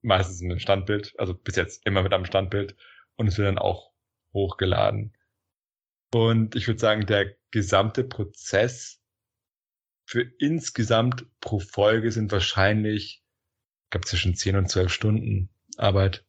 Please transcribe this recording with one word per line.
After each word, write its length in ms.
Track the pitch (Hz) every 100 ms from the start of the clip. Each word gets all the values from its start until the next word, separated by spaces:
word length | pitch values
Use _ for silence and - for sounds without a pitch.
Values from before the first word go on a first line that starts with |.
Meistens 380 | 117 95 90 87
in 100 | 87
ein 80 | 87
Standbild, 540 | - 98 95 104 101 -
also 160 | 92
bis 220 | 90 - 95
jetzt 300 | 170 - 107
immer 160 | 98
mit 100 | 92
einem 120 | 95 92
Standbild. 500 | 98 95 101 98 - - - _ -
Und 120 | 107
es 100 | 92
wird 100 | 101
dann 100 | 95
auch 340 | 98 92 _ _ _ _ _
hochgeladen. 800 | 98 95 - 95 95 101 104 107 _ _ _ _ _ _ _ _ _ _
Und 400 | 117 113 113 110 117
ich 100 | 117
würd 120 | 110
sagen, 260 | 110 107 101
der 280 | 101 98 - _
gesamte 540 | 113 92 98 104 131
Prozess 960 | 127 - 101 - - 98 120 - - - _ _ _ _ _ _ _ _ _ _
für 180 | - 120 123 _
insgesamt 880 | 143 165 - - 110 113 120 123 - _
pro 200 | - 104
Folge 500 | 92 - 104 113 113
sind 220 | 110 107
wahrscheinlich, 920 | 101 - - 98 107 107 107 - - _ _ _ _ _ _
ich 60 | _
glaub, 140 | -
zwischen 300 | - 90 98
zehn 220 | 87 101 98
und 120 | 92
zwölf 240 | 95 92
Stunden 560 | - 107 107 107 98 95 _ _ -
Arbeit. 460 | 107 98 95 -